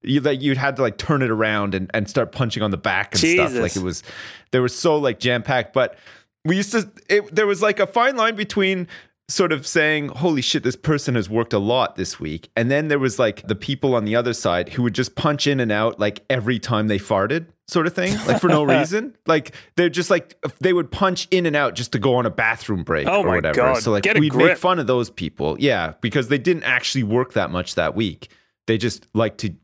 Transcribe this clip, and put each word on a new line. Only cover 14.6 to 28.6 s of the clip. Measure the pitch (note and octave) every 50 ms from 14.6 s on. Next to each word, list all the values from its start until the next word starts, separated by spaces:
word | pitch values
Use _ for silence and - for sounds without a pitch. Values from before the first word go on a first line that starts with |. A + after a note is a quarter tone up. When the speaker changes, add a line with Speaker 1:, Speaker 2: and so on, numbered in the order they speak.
| F2+ -
Speaker 1:
who | - C3 A#2+
would | A#2+ F#2+
just | - B2+ - _
punch | - - D#3 D3 C3+ - D3
in | C#3+ C3
and | B2 A2
out, | G#2 G#2 A2 A#2 - -
like, | G#2 G#2 G#2 - _ _
every | C3 B2 G#2 A#2 B2+ G#2+
time | - - B2 G#2 A2
they | G#2+ G#2 G2
farted | G2+ - A2 F#2+ G2 A2+ D3 E3+ E3 - _ _ _
sort | - - F3 D#3 F3
of | E3+
thing, | - F3+ F#3 G#3 G#3+ A3
like, | - A#3+ -
for | -
no | F3 D#3+ D3+
Speaker 2:
<laughs> |
Speaker 1:
reason. | D3+ C#3+ E3+ D#3 C#3 D#3+ F#3 G#3+ A#3 D4 - _ _
Like, | - D#3+ D#3 C3+ - - - - _ _
they're | - F3 E3+
just, | C3+ E3 E3+ -
like, | G3 D3 - _ - _ - C#3+ - _
they | - F#3
would | F3+ F3 D#3+ B2+
punch | - - G3 F#3+ F3+ - - _
in | - F#3 F3
and | E3 D3
out | D3 C#3+ B2+ -
just | A#2 A#2+ -
to | - A#2
go | G2+ C3+ B2
on | B2 A#2+
a | A2
bathroom | - - A2+ A2 A2+ - - - G#2+ F2+ C2+
break | - E2 D#2 C#2+ -
Speaker 2:
Oh | F3+ G#3
Speaker 1:
or | F#3
Speaker 2:
my | - A2
Speaker 1:
whatever. | - - D#2+ D2+
Speaker 2:
God. | B2 A#2+ B2+ C3 A#2+
Speaker 1:
So, | A2 A#2+
like, | G#2+ G2+ G2+
Speaker 2:
Get | - A3
a | -
Speaker 1:
we'd | D3+ D3+
Speaker 2:
grip. | C3 B2 - F3
Speaker 1:
make | F3+ -
fun | - F3+ F#3 E3+
of | C#3
those | A2 B2+ B2 A#2+ -
people. | - - F2+ D2+ - - C#2+ D#2 D#2 -
Yeah, | C3+ C#3+ A#2+ F#2+ E2 D#2+ D#2 _
because | - A#2 - D3 B2 A2
they | C#3+ C3+
didn't | A2+ F3+ F3+ D#3+
actually | - B2 B2+ B2 - - - C#3
work | A#2 G2+ A2 B2 B2 -
that | - A2 F#2 C2+
much | D#2 F2+ F2+ - -
that | - E2+ D#2 -
week. | F#2+ A2+ F#2+ - - - - _ _ _ _ _ _